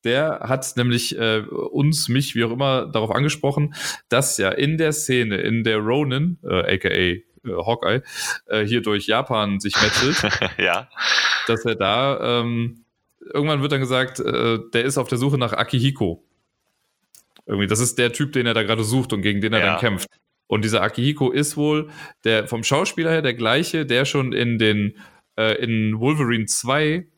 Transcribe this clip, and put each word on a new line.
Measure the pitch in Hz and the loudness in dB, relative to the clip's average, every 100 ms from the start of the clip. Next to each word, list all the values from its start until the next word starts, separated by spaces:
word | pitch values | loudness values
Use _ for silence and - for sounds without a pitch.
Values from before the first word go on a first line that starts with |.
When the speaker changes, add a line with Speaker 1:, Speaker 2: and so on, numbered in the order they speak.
Speaker 1:
Der | 113 127 156 107 | 0 0 0 -4
hat | 110 135 - - | -2 -2 -2 0
nämlich, | 123 120 - - | 2 2 -2 -2
äh, | 113 110 | 0 0
uns, | 104 - - - 143 156 - | -2 -6 -4 0 2 2 0
mich, | 123 139 | 0 0
wie | 117 | 0
auch | 117 | 0
immer, | 120 139 131 - | 0 0 0 0
darauf | 117 110 | -2 0
angesprochen, | 110 143 - 135 143 147 - - - _ | 2 0 0 -2 0 -2 -2 -8 -10 _
dass | 117 139 - | 0 2 0
ja | 95 | 0
in | - 139 160 | 2 0 2
der | 160 | 0
Szene, | 151 - 127 113 98 | 0 0 0 2 0
in | 95 113 | 0 0
der | 113 107 | 2 0
Ronin, | 107 131 143 127 165 170 | 2 0 2 0 0 -2
äh, | 92 90 90 | -2 0 2
A | 92 | 0
K | 95 | 0
A, | |
äh, | 95 90 87 - _ 123 | 2 0 0 -8 _ -8
Hawkeye, | 87 92 120 85 120 - - - - - | -4 -2 0 0 -2 -4 -10 -6 -8 -4
äh, | 107 | -2
hier | 107 120 | 0 0
durch | 107 104 101 | 0 -2 0
Japan | 110 127 117 104 98 | 0 0 -2 0 -2
sich | 104 - | -2 0
metzelt, | 107 - 131 175 104 - | 0 2 0 0 0 0
Speaker 2:
<laughs> | - - | -2 0
Ja. | 95 87 131 - - - - - - | 0 0 -4 -6 -2 0 0 -2 -2
Speaker 1:
dass | 113 | -2
er | 117 104 | 0 0
da, | 98 110 135 135 120 120 | 0 2 0 0 0 0
ähm, | 117 117 117 120 _ _ _ _ - | 0 -2 -4 -6 _ _ _ _ -8
irgendwann | - 147 147 | -2 0 0
wird | 143 | 0
dann | 143 | 0
gesagt, | 131 127 127 - | 0 0 -2 -2
äh, | - - 117 113 - | -2 0 0 0 -2
der | 117 | -2
ist | 127 139 | 0 -2
auf | 127 | -2
der | 123 | 0
Suche | 135 139 | 0 0
nach | 120 | -2
Akihiko. | 107 113 127 135 135 98 82 _ _ _ _ _ _ _ _ _ - _ _ - | -2 0 2 0 0 -2 -4 _ _ _ _ _ _ _ _ _ -20 _ _ -4
Irgendwie, | 101 101 | -2 2
das | 107 | 2
ist | 123 - | 0 2
der | 120 | 0
Typ, | - 143 | 0 -2
den | 135 120 | 0 2
er | |
da | 113 | 2
gerade | 104 110 | 2 0
sucht | 107 127 123 | 2 0 0
und | 107 | 0
gegen | 98 101 | 0 0
den | 107 | 2
er | 110 | 2
Speaker 2:
Ja. | 87 | 2
Speaker 1:
dann | 82 | 2
kämpft. | 117 95 - _ _ _ _ | 0 -2 -6 _ _ _ _
Und | 110 | 0
dieser | 107 107 | 2 2
Akihiko | 101 - 127 147 135 | 0 0 -2 2 0
ist | 135 147 - | 0 -2 0
wohl | 147 151 151 - - - | 0 0 -2 -12 -20 -4
der, | 110 110 104 | 2 2 2
vom | 117 | -4
Schauspieler | 110 143 190 - 165 | 0 2 0 -2 0
her | 160 | 2
der | 143 | 0
gleiche, | 113 113 127 170 165 143 | 0 2 2 2 -2 0
der | 123 | 2
schon | 139 147 131 | 2 0 0
in | - 120 113 | 0 0 2
den, | 110 104 104 - - _ _ - | 4 4 0 -4 -20 _ _ 0
äh, | 110 107 | 0 2
in | 120 113 107 110 | 0 0 0 0
Wolverine | 120 151 127 117 107 | 0 0 0 0 -2
zwei | - 120 139 151 165 175 | -4 0 0 0 -2 -6